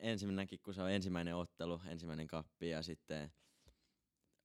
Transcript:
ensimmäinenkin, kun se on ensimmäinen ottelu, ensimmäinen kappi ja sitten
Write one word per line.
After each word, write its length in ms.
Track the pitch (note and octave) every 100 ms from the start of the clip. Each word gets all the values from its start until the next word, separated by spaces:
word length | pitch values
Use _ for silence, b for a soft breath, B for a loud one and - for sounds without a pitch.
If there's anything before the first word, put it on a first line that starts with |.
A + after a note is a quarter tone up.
ensimmäinenkin, 600 | A2 G#2+ G2+ F#2+ F#2+ F#2+
kun 140 | -
se 80 | F#2+
on 80 | F#2
ensimmäinen 460 | G2 F#2 F2 E2+ E2+
ottelu, 440 | E2+ - E2+ E2+ F2+
ensimmäinen 400 | E2 E2 D#2 D#2
kappi 420 | E2 D#2 - E2+
ja 140 | D#2+
sitten 500 | E2 D#2 - D#2 D2 - b b b b b b _ _ _ _